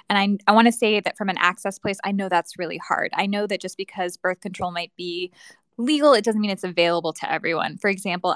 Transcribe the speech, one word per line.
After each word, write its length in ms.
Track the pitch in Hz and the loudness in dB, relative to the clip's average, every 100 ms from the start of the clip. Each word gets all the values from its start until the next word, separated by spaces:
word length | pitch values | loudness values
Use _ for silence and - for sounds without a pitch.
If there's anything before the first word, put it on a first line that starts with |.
| - | 0
And 100 | 202 | 2
I, 320 | 196 202 - | 2 2 4
I 40 | |
wanna 180 | 214 233 | 6 6
say 280 | 233 214 214 | 4 2 2
that 160 | - - | -2 -4
from 120 | 196 | -4
an 100 | 180 | 0
access 400 | 175 185 196 - | 0 0 -6 -4
place, 200 | 208 196 | -6 -4
I 80 | 196 | -4
know 160 | 202 190 | -2 0
that's 300 | 180 - - | 0 -2 -6
really 200 | 165 170 | -8 -8
hard. 320 | - 170 - | -4 -2 -2
I 120 | - 196 | -2 -2
know 200 | 202 208 | -2 -2
that 140 | 190 | -4
just 160 | 185 - | -6 -10
because 400 | 196 - 180 - | -10 -6 -6 -4
birth 240 | 185 180 | -4 -4
control 300 | 202 180 180 | -8 -6 -6
might 220 | 175 175 - | -6 -8 -8
be 340 | 180 175 180 - - - _ - | -8 -6 -8 -12 -20 -20 _ -4
legal, 360 | 247 302 294 | 0 4 6
it 100 | 240 | 6
doesn't 160 | 226 220 | 4 0
mean 100 | 208 | 0
it's 140 | 190 | -2
available 480 | 185 175 170 170 160 | -2 2 2 2 -2
to 180 | - - | -6 -4
everyone. 460 | 160 - 165 - 151 | -2 -2 -2 -2 -2
For 140 | 208 | -2
example, 440 | 190 196 180 180 | -2 -4 -2 -2